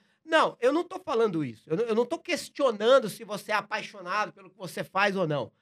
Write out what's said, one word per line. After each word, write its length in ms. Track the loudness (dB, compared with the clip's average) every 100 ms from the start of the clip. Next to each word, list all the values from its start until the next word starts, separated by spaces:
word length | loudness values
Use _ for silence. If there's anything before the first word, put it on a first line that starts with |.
| _ _
Não, 340 | 0 2 2 2
eu 120 | 2
não 120 | 2
tô 140 | -2 -8
falando 420 | -4 0 0 0
isso. 260 | -4 -8 -6
Eu 60 | -2
não, 60 |
eu 100 | 0
não 100 | 0 0
tô 120 | -2
questionando 920 | -4 -6 -6 -2 0 2 6 6 4
se 160 | -8
você 260 | -10 -10 -2
é 40 |
apaixonado 800 | -2 -2 -8 -8 -14 -6 -2 -2
pelo 160 | -6 -20
que 60 | -16
você 280 | -12 -10
faz 320 | -6 0 2 2
ou 100 | 0
não. 240 | -2 -4 _